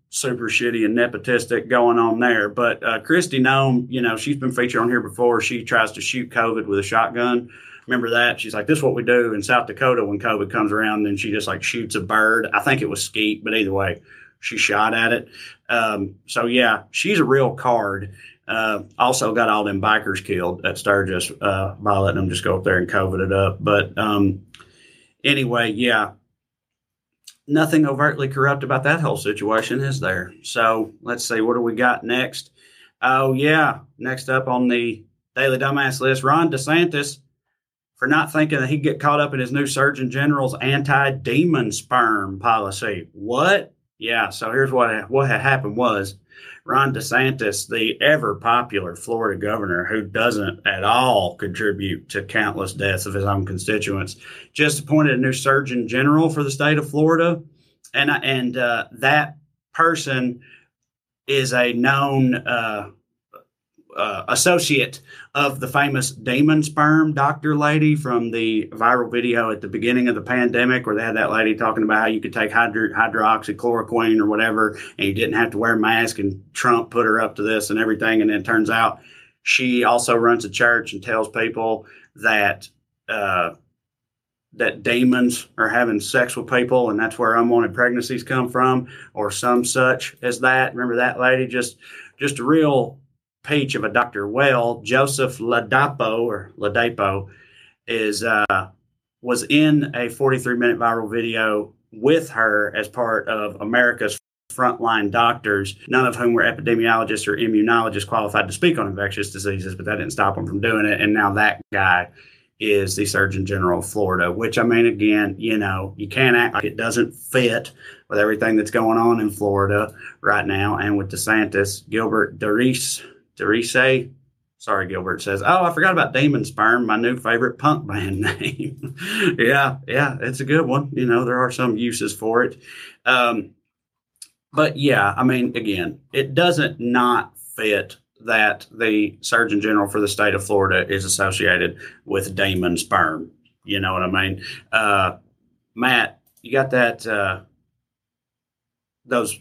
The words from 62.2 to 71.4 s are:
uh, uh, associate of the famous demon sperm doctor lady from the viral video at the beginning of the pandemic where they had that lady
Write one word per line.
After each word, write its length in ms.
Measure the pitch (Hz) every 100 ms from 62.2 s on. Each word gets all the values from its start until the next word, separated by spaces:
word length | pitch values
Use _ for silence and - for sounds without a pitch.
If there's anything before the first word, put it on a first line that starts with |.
| 131 123
uh, 540 | - 120 113 107 101 - _ _ _ - _ _ _ _ _ -
uh, 300 | 104 95 -
associate 760 | 123 180 175 - 143 - - - - - 143
of 240 | 143 135
the 80 | 127
famous 440 | 143 143 135 127
demon 520 | - 110 127 151 156
sperm 500 | 151 - 147 156 156
doctor 420 | 147 139 143 151 147
lady 400 | 147 156 156 147
from 360 | 131 120 117
the 360 | 113 113 110 -
viral 400 | 107 117 127 120
video 400 | 120 120 117 113
at 100 | 107
the 60 | 101
beginning 400 | 104 113 123 123
of 80 | 107
the 60 |
pandemic 640 | 92 123 123 120 123 127 123
where 100 | 107
they 80 |
had 120 | 113 110
that 160 | 92
lady 220 | 110